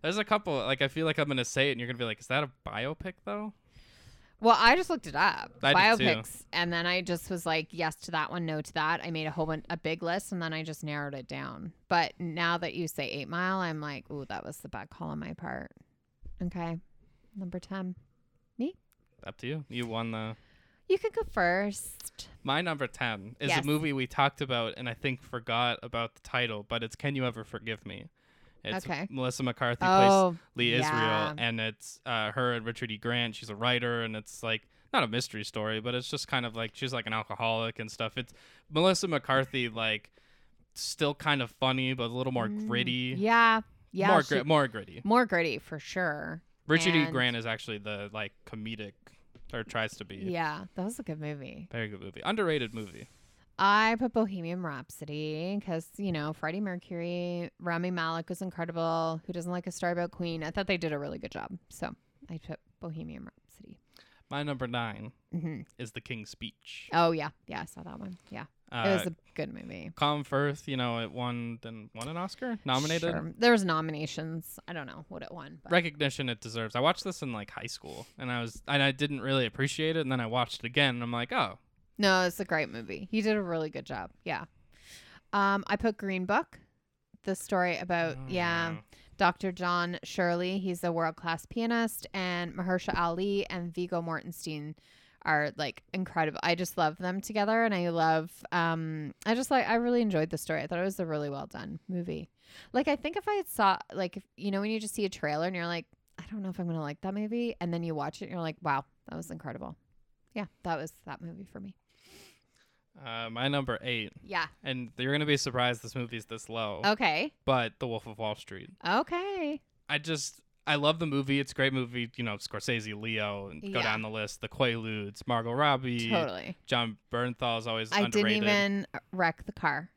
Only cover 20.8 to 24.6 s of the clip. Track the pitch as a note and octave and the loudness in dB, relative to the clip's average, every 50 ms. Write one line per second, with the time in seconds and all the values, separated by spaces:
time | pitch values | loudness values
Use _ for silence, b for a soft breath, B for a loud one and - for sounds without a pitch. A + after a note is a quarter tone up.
20.8 | b _ F#4+ G4 - A4 - A4+ A4 - - A3 F3+ F3 F3 F#3+ G3+ G#3 G3 - | b _ 0 2 2 -2 -2 -2 -6 -2 0 2 4 4 4 2 2 0 -2 -6
21.8 | - - - - - - _ - - - - - - C#3 C3+ D#3 F3 F3 D#3+ C#3+ | -8 -10 -12 -12 -14 -16 _ -14 -18 -18 -18 -10 -4 0 0 0 0 0 -2 -2
22.8 | C#3 A#2 - - C3+ A#2+ A2 G2+ F#2+ G#2+ A#2+ _ - D3 E3 D#3 D3 C#3+ D3 D3+ | -4 -4 -2 -2 -2 -2 -2 -4 -8 -12 -10 _ 0 2 2 2 4 4 2 2
23.8 | D#3 D#3 C#3+ C3+ B2+ B2+ - - C#3 C#3+ - - D3 C3 B2+ A#2+ | 2 0 0 0 -2 -2 2 4 4 4 4 0 -2 0 0 0